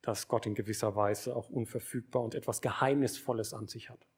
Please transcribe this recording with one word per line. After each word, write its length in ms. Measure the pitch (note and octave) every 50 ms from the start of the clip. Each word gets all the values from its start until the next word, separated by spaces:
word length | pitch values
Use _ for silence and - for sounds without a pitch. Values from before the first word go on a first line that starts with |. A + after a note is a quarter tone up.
dass 280 | - - A2 - - -
Gott 180 | - A2+ -
in 80 | A2+ G#2
gewisser 400 | G2 G#2+ G2+ A2 - - A2 G2
Weise 400 | G#2 G#2 G2+ G#2+ - - B2+ B2
auch 140 | B2 A2 -
unverfügbar 720 | - C#3+ A2+ - - B2 - - - B2+ A2+ - - B2+ A#2+
und 140 | A2 G#2+
etwas 240 | A2+ - - A2+ -
Geheimnisvolles 920 | - B2+ A2 - C#3+ C3 C#3 C#3+ C3+ A#2 - - - - B2 A2+ A2 - -
an 140 | A2+ A2
sich 240 | G2+ - A#2 - -
hat. 160 | - - _ _ _